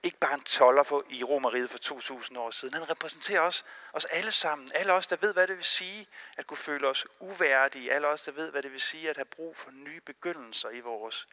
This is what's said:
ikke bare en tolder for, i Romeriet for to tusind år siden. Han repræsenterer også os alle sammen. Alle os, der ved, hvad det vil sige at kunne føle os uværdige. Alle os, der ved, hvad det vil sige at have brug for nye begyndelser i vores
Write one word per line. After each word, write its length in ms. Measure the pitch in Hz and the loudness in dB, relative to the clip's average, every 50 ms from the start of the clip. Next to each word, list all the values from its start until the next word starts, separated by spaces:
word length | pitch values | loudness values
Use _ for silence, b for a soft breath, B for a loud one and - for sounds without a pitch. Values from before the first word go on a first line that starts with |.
| - | -4
ikke 160 | 349 - _ | -4 -2 _
bare 160 | - 139 143 | 0 0 0
en 100 | 143 - | 0 0
tolder 380 | - - - 135 127 127 143 143 | 0 6 10 10 10 10 10 6
for, 220 | - 147 143 139 - | 6 2 -2 -2 -4
i 160 | 131 127 123 | -6 -6 -2
Romeriet 460 | 120 143 139 131 123 113 123 123 120 | 0 0 2 2 2 0 0 -2 -2
for 80 | 123 120 | -6 -8
to 220 | - - 147 127 | -6 -6 -6 -6
tusind 380 | - - 135 127 113 - 131 123 | -8 -10 -10 -10 -12 -12 -8 -8
år 120 | 117 113 | -8 -6
siden. 240 | 113 - - 131 135 | -6 -8 -8 -6 -6
Han 160 | 160 165 151 | -8 -4 -4
repræsenterer 500 | 165 - 160 156 - 156 - - 202 180 | -4 -4 -4 -8 -6 -2 -2 0 2 4
også 240 | 160 180 175 - - B B B B B B | 4 4 2 0 -4 B B B B B B
os 120 | 160 147 | -4 -4
alle 280 | - 156 165 196 220 - | -2 -2 -2 0 2 2
sammen. 400 | - - 156 151 143 131 131 135 | 2 4 2 0 -4 -6 -4 -2
Alle 180 | 147 190 196 180 | -2 2 4 4
os, 140 | 185 180 | 4 4
der 100 | - 180 | 0 -2
ved, 160 | 165 190 214 196 | 0 0 0 4
hvad 140 | 180 185 | 2 2
det 100 | 185 190 | 2 2
vil 80 | 180 170 | 0 2
sige 420 | - - - 185 180 196 214 202 B B B B B B | 2 2 2 2 -2 -10 -12 -14 B B B B B B
at 100 | - 143 | -12 -12
kunne 100 | - 151 | -10 -10
føle 320 | - - - 147 143 135 135 | -10 -6 -4 -4 0 0 0
os 180 | 135 - - - - _ | 0 0 -4 -6 -10 _
uværdige. 760 | - 185 - - 180 147 135 135 135 139 - 139 123 123 131 | -14 -14 -2 0 2 4 6 6 4 4 0 -4 -2 -2 0
Alle 160 | 143 147 147 | 2 2 0
os, 140 | 151 151 - | 0 0 -4
der 100 | - 139 | -8 -6
ved, 180 | 143 160 160 | -6 -8 -4
hvad 120 | 139 143 139 | -4 -4 -6
det 100 | 139 135 | -6 -6
vil 80 | 131 | -4
sige 300 | 127 - - 156 160 160 | -2 -2 -2 -4 -4 -6
at 60 | 147 | -4
have 80 | 135 135 | -4 -6
brug 320 | _ - - 160 165 160 | _ -10 -12 -12 -12 -12
for 140 | - - - | -14 -16 -16
nye 300 | 131 135 139 147 156 170 | -18 -18 -16 -16 -16 -16
begyndelser 680 | _ - 135 _ - 175 170 156 127 113 110 - - 117 | _ -18 -18 _ -6 -6 -6 -6 -10 -8 -6 -6 -6 -6
i 100 | 113 123 | -8 -8
vores 480 | 120 120 117 107 110 113 113 - - _ | -8 -8 -8 -8 -8 -8 -8 -10 -12 _